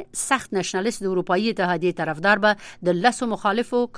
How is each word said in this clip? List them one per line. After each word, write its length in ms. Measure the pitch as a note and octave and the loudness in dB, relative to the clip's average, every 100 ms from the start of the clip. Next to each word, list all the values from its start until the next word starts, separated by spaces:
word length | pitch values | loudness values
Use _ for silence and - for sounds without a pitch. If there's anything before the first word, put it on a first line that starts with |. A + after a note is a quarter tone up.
| - - | -4 -8
سخت 300 | - C4 - | -2 -2 0
نشنلیست 520 | G3 F3 F#3+ G#3 - G3 | -4 -2 -2 -2 -2 -2
د 100 | F#3 | -2
اروپایي 320 | F3 F#3 A3 | 0 0 0
اتحادیې 500 | G3 F3+ F3 F3 F3 | 0 0 0 0 -2
طرفدار 440 | D#3 D#3 F#3 G#3 G#3 | -4 0 2 4 4
به 400 | G#3 - - F3 | 0 -4 -4 0
د 120 | F3+ | 2
لسو 300 | A#3 A#3 A#3+ | 2 2 -2
مخالفو 480 | G3+ G#3 G#3 A#3+ B3 A#3+ | -2 0 0 0 -2 -2